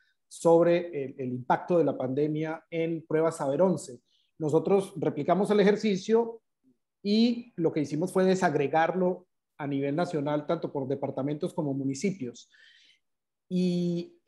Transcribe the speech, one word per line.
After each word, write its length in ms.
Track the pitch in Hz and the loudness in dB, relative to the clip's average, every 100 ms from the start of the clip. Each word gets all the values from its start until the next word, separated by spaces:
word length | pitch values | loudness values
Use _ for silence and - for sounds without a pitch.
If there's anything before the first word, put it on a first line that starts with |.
| _ _ _ | _ _ _
sobre 800 | - 170 165 170 175 175 147 | 0 6 6 6 2 0 -8
el, 100 | 131 - | -8 -6
el 100 | 127 | -6
impacto 480 | 127 127 165 - 175 | -4 0 0 2 2
de 80 | |
la 140 | 143 127 | 2 0
pandemia 640 | 127 131 151 151 160 160 - | -2 -2 -2 -2 -6 -8 -8
en 340 | 165 165 165 - | -4 -4 -4 -2
pruebas 300 | 156 160 160 | 0 0 0
Saber 240 | 143 139 | -2 2
once. 400 | 190 156 - 123 _ _ _ - | 2 0 -6 -18 _ _ _ -8
Nosotros 560 | 156 156 160 196 190 156 | 0 2 2 0 0 -4
replicamos 540 | 151 - 147 175 202 | -4 -2 0 2 2
el 100 | 208 | 4
ejercicio 800 | 196 208 220 185 - 226 233 - _ _ _ _ _ _ | 4 2 0 -2 2 2 0 -6 _ _ _ _ _ _
y 500 | 202 214 233 233 - - | 0 2 2 0 -6 -2
lo 140 | 160 | -2
que 100 | 160 | 0
hicimos 320 | 143 151 185 | -2 -4 -2
fue 120 | 190 | 2
desagregarlo 1000 | 185 185 180 147 139 160 165 180 180 185 _ _ _ - | 2 4 2 0 0 2 2 2 -2 -2 _ _ _ -10
a 80 | 143 | -6
nivel 280 | 139 139 | -4 -2
nacional, 520 | 147 175 156 143 147 147 | -2 -2 -2 -2 -2 -2
tanto 260 | 170 156 | -4 -4
por 160 | 143 131 | -6 -6
departamentos 640 | 139 143 135 135 151 175 | -4 -6 -4 -4 -4 -6
como 220 | - 147 | -4 -4
municipios. 760 | 135 135 135 202 185 120 - - _ _ _ _ _ _ _ _ _ - | -2 -4 -2 -4 -4 -8 -12 -20 _ _ _ _ _ _ _ _ _ -4
Y, 680 | 180 180 175 175 170 175 _ | 0 0 0 0 -2 -6 _